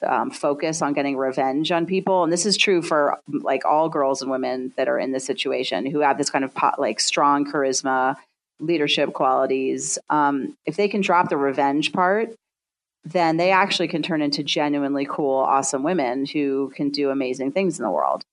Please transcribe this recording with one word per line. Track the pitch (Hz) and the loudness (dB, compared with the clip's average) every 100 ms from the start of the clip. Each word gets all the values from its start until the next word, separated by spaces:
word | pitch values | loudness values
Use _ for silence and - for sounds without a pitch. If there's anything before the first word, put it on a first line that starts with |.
um, | - 127 123 | -2 0 -2
focus | - 147 143 160 156 | -4 -2 -2 -4 -2
on | 147 | -2
getting | 143 139 131 | -2 -2 -2
revenge | 131 135 135 139 156 | -2 0 0 0 0
on | 170 170 | 0 0
people, | 190 190 185 | 0 2 2
and | 165 | 2
this | 175 | 0
is | 208 180 | 0 0
true | - 180 | 2 0
for, | 160 156 143 - - | 2 2 2 0 -4
like, | 143 - 135 | -4 -2 0
all | - 151 160 | 2 2 2
girls | 156 135 135 | 0 0 0
and | 131 | -4
women | 131 127 127 127 - | -4 -4 -4 -6 -4
that | 127 | -2
are | 131 | 0
in | 131 | -2
this | 131 131 | -4 -4
situation | 127 131 127 - 90 131 | -4 -2 -2 -2 -4 -2
who | 147 | 0
have | 143 135 | 2 2
this | 135 | 0
kind | 143 | -2
of | 135 | -2
po-, | - 147 - | 0 0 2
like, | 131 - | -2 -2
strong | - - 147 143 143 | -2 2 4 4 2
charisma, | 156 135 127 139 131 131 143 - _ _ - | 0 0 0 0 0 0 -2 -8 _ _ -8
leadership | 156 170 143 156 135 | -2 0 2 0 0
qualities, | - 139 131 131 135 131 135 135 - - | 0 2 2 2 0 0 -2 -4 -6 0
um, | 151 143 139 - - - | 2 2 2 -4 -8 -6
if | 156 | 0
they | 202 | 0
can | 208 | 0
drop | 190 175 170 | 2 2 2
the | 156 | 2
revenge | 139 135 139 143 151 | 0 2 2 2 0
part, | - 180 208 226 226 _ _ _ _ _ _ 160 | 2 2 2 -2 -8 _ _ _ _ _ _ -4
then | 180 165 165 | 0 2 2
they | 180 | 4
actually | 190 196 - 165 | 4 4 0 -2
can | 160 | -2
turn | 151 156 | -2 -2
into | 147 156 | 0 -2
genuinely | 143 170 147 143 139 139 139 | -2 0 0 0 -2 -2 -4
cool, | - 143 135 | -2 0 2
awesome | 131 139 135 135 | 2 2 2 -2
women | 151 185 123 131 139 | 0 0 0 -2 -4
who | 156 139 135 135 - | -2 0 0 -2 -2
can | 143 | -4
do | 143 139 | 0 0
amazing | 135 127 131 135 | 0 -2 -2 -2
things | 180 190 151 | 0 0 0
in | 113 | -2
the | |
world. | 78 67 78 - | 0 0 -2 -6